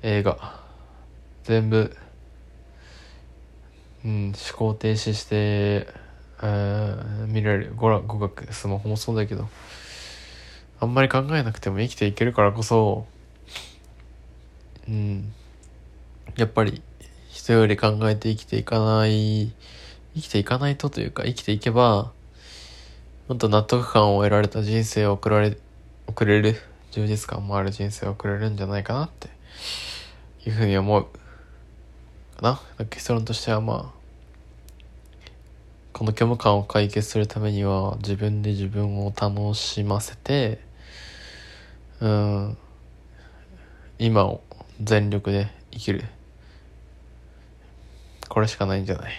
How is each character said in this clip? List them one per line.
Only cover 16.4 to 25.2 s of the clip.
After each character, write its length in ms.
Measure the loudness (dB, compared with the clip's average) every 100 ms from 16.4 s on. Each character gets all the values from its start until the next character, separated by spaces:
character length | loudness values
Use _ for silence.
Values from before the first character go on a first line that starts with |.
| 0
っ 20 |
ぱ 160 | 2
り 180 | 0 -2 -12 -20 -20 -20 -20
人 260 | -18 4
よ 120 | 6 6
り 100 | 4
考 220 | 2 2 0
え 60 | 0
て 120 | -2
生 80 | -4
き 80 |
て 120 | -2 -4
い 80 |
か 140 | 0 0
な 280 | 4 4 4
い、 460 | 2 2 0 -2 -6 -18 -20 -20 -20 -12
生 60 | -10
き 80 | -2
て 100 | -2
い 60 |
か 140 | 0 0
な 100 | 0
い 80 | 0
と 140 | -4
と 100 | -4
い 60 | -6
う 40 |
か、 140 | -4
生 100 | -6
き 80 | -6
て 100 | -2
い 60 | -2
け 120 | 2
ば、 420 | 4 6 6 0 -10 -20 -20 -20 -20 -20 -20 -20 -20 -20 -20 -8
も 80 | -2
っ 20 |
と 100 | 4
納 140 | 4
得 280 | 4 0 4
感 260 | 6 6 6
を 60 |
得 80 | 4
ら 120 | 4
れ 60 | 2
た 140 | 0
人 200 | 0 0
生 220 | 0 0 2
を 60 |
送 180 | 0